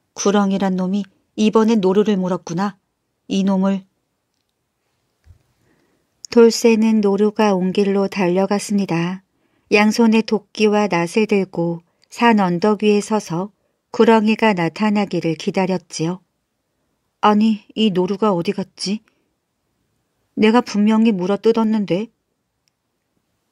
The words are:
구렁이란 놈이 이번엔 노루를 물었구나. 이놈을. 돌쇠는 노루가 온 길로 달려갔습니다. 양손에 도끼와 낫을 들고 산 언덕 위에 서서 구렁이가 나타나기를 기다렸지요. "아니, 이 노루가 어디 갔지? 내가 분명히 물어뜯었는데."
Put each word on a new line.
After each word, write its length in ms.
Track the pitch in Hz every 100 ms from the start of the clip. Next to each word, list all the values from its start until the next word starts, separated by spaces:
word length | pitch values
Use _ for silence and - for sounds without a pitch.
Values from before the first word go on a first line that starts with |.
| _
구렁이란 640 | - 208 202 196 196 196 185
놈이 260 | 185 202 196 _ _ -
이번엔 460 | 214 226 220 233
노루를 340 | 185 190 208 196
물었구나. 600 | 185 180 - 170 202 196 _ _ _ _ -
이놈을. 560 | 190 190 190 196 196 190 _ _ _ _ _ _ _ _ _ _ _ _ _ _ _ _ _ _ _ _ _ _ _ -
돌쇠는 720 | 240 233 220 240 226 220 220
노루가 520 | 202 196 208 208 214
온 200 | 190 185
길로 340 | 180 202 196 196
달려갔습니다. 1160 | 180 180 180 196 202 - 202 190 165 170 190 _ _ _ _ -
양손에 480 | 208 214 214 226 226
도끼와 680 | 220 208 - - 214 208 208
낫을 380 | 175 170 226 214
들고 540 | 202 190 - 170 170 - _ _
산 300 | - 240 214
언덕 440 | 190 175 214 208
위에 180 | 214 208
서서 500 | 202 220 - 165 202 _ _ _ _
구렁이가 640 | - 226 226 214 214 220
나타나기를 840 | 185 165 156 214 208 202 180 165 156
기다렸지요. 840 | - 185 185 185 - - 160 180 _ _ _ _ _ _ _ _ _ _
"아니, 460 | 208 214 220 208 _ -
이 160 | 220
노루가 400 | 180 185 196 214
어디 200 | 175 170
갔지? 480 | 196 185 - 185 214 _ _ _ _ _ _ _ _ _ _ _ _ _ -
내가 260 | 214 233
분명히 500 | 240 202 208 220 226
물어뜯었는데." 960 | 190 185 202 220 226 220 220 196 170 226 _ _ _ _ _ _ _ _ _ _ _ _ _ _